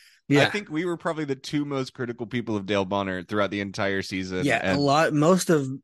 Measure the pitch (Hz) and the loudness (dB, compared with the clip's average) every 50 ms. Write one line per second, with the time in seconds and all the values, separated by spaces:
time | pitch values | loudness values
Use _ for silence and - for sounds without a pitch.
0 | - _ _ _ _ - 143 143 139 - - 208 208 - 151 156 180 175 170 160 | -20 _ _ _ _ 2 4 4 4 4 0 -4 -6 -6 -6 -4 -4 -4 -4 -4
1 | - 175 160 156 156 139 135 131 - - 151 147 147 143 139 135 131 - - - | -4 -4 -4 -4 -4 -4 -4 -6 -6 -4 -4 -4 -2 -2 -2 -4 -4 -4 -6 -8
2 | 120 120 120 - 120 101 - 120 107 117 107 101 98 98 104 98 98 92 101 101 | -8 -8 -6 -8 -8 -4 -4 -4 -2 -2 -2 -2 0 0 0 0 0 0 0 -2
3 | 98 95 92 90 85 - 107 104 101 95 101 101 101 98 92 110 101 98 98 98 | -2 -2 -4 -6 -6 -4 0 0 0 0 -2 -4 -4 -4 -4 -2 -2 0 0 -2
4 | 95 - 98 92 92 92 92 92 90 139 113 - - 95 95 - 143 139 139 156 | -4 -4 -4 -6 -4 -4 -2 -2 0 0 0 0 2 0 2 2 4 4 4 4
5 | 165 123 156 147 151 165 190 180 - - 165 147 135 131 135 135 | 4 2 2 4 4 6 4 4 4 2 2 2 2 -2 -8 -10